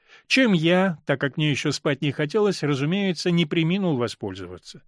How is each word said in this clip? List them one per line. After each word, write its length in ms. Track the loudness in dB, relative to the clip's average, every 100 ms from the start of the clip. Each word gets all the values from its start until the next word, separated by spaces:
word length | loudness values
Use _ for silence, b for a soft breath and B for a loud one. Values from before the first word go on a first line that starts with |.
| b b 0
чем 240 | 2 4
я, 460 | 4 4 4 2 -2 -4
так 160 | -2
как 160 | -2 0
мне 120 | 0
еще 220 | 0 -2
спать 300 | -2 -2 -2
не 100 | -2
хотелось, 520 | -2 -2 0 0 0
разумеется, 680 | -2 0 0 0 -2 -2 0
не 140 | 0 2
преминул 500 | 0 0 0 0 0
воспользоваться. 880 | -2 -4 -10 -8 -12 -14 -18 -20